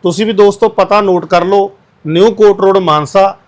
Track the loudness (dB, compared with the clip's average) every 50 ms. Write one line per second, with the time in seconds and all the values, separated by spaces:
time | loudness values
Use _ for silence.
0 | -4 -4 -4 -2 -4 -4 0 2 2 0 2 0 -2 -2 0 -2 -2 0 0 0
1 | 0 0 -2 -2 -2 -2 -2 -2 0 0 0 -2 -2 -4 -8 _ _ _ _ _
2 | _ -4 0 2 2 0 2 2 2 2 2 2 0 0 0 0 0 0 0 -2
3 | -2 -2 0 0 0 0 -2 _ _